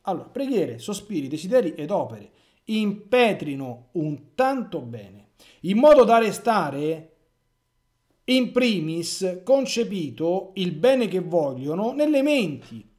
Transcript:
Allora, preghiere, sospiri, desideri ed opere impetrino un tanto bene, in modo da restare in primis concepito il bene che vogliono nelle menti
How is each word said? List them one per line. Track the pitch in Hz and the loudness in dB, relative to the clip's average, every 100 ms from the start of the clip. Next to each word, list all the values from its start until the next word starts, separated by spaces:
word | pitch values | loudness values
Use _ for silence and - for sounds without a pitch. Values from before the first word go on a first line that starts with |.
Allora, | - 175 - | -6 -8 -8
preghiere, | 247 269 233 151 113 | -8 -2 0 -2 -6
sospiri, | - 202 - 185 135 | -10 -10 -6 -6 -6
desideri | 147 180 254 180 - | -8 0 0 0 -6
ed | 151 | -4
opere | 190 123 110 101 _ _ _ - | -4 -4 -10 -18 _ _ _ -4
impetrino | 220 208 208 - 247 233 180 147 135 131 120 _ | -2 -2 -4 0 2 2 0 -6 -8 -10 -12 _
un | 180 151 147 - | -6 -4 -6 -12
tanto | - 262 269 208 160 | -2 0 0 -6 -10
bene, | 123 117 101 101 _ _ - _ | -10 -14 -18 -20 _ _ -20 _
in | 165 208 | -2 4
modo | 294 294 | 8 8
da | 226 226 | 8 6
restare | 226 - 240 214 151 139 151 160 160 _ _ _ _ _ _ _ _ _ _ _ - | 4 0 0 0 0 -2 -4 -4 -10 _ _ _ _ _ _ _ _ _ _ _ 2
in | 262 247 | 2 2
primis | 247 247 196 156 165 175 - 185 180 | 2 2 0 -2 -6 -6 -4 -4 -6
concepito | 180 269 254 226 202 196 147 117 165 185 190 - | 2 2 2 -4 -4 -4 -6 -4 -2 -2 -4 -4
il | 180 | -4
bene | 151 233 269 214 | 2 2 4 0
che | 180 | -2
vogliono | 165 170 143 127 139 170 220 | 0 0 0 -4 -6 -4 -4
nelle | 277 302 285 | 0 2 2
menti | 285 285 180 127 - 113 - | 2 0 0 -6 -14 -20 -20